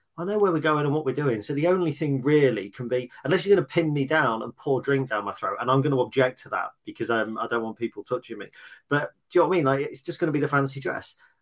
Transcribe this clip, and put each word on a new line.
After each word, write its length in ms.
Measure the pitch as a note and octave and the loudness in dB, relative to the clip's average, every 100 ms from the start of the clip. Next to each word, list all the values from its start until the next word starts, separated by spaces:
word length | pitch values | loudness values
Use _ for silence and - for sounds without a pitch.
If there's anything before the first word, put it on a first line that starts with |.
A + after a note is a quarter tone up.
| _ - | _ -8
I 60 | |
know 160 | F3 G#3+ | -4 2
where 120 | G3 | 2
we're 80 | E3 | 2
going 260 | D#3 D3+ D3 | 2 2 2
and 80 | D3 | 0
what 100 | C#3+ | 0
we're 80 | |
doing. 300 | C3 C#3+ A2+ | 0 0 0
So 100 | G2+ | -2
the 140 | C#3+ E3 | 0 2
only 240 | F#3 E3+ | 2 0
thing 280 | C#3+ D#3 C3+ | -2 -2 0
really 480 | B2+ D3+ C3+ A2 G2 | 2 4 4 2 -4
can 160 | - A#2+ | -8 -4
be, 240 | B2+ B2+ - | -4 -4 -8
unless 220 | C3+ F3+ F#3 | -2 0 4
you're 100 | G3 | 2
gonna 120 | D3+ | 4
pin 260 | - D#3+ | 0 0
me 120 | D3 C3+ | 0 0
down 360 | D#3 C#3 A2+ | 2 2 0
and 140 | A#2 - | -6 -8
pour 260 | - C3 | -2 0
drink 280 | B2+ C#3 C3 | 2 0 0
down 160 | A2 G2+ | -4 -4
my 60 | |
throat, 260 | F#2+ G2 G2 | -6 -6 -4
and 80 | A#2+ | 2
I'm 120 | C3+ | 2
gonna 160 | C#3 C3+ | 4 2
object 420 | A#2+ - B2+ - | 0 2 0 0
to 60 | - | -8
that 220 | G2 - - | -6 -6 -10
because, 280 | - - A2 | -16 -8 -2
um, 260 | A#2 A2 A2 | -2 -2 -6
I 80 | A2+ | -4
don't 160 | A#2+ | -4
want 160 | A2+ A2 | -4 -6
people 260 | A#2 G#2 | -8 -8
touching 360 | - B2 - G#2+ | -6 -6 -6 -14
me. 80 | G2 - - - - | -16 -20 -20 -20 -2
But 220 | C#3+ D3+ - _ | -2 -2 -8 _
do 80 | F3 | 2
you 40 | |
know 80 | D#3 | 4
what 60 | F#3 | 4
I 20 | |
mean? 80 | C#3 | 2
Like, 140 | C3+ | 2
it's 200 | D3 - | -2 -8
just 180 | - D3 | -10 -4
gonna 120 | E3 | -2
be 80 | D3 | 0
the 80 | C#3 | 0
fancy 320 | C#3+ C#3 C3+ | 0 0 -4
dress. 340 | F3+ - - - _ _ | -8 -8 -10 -18 _ _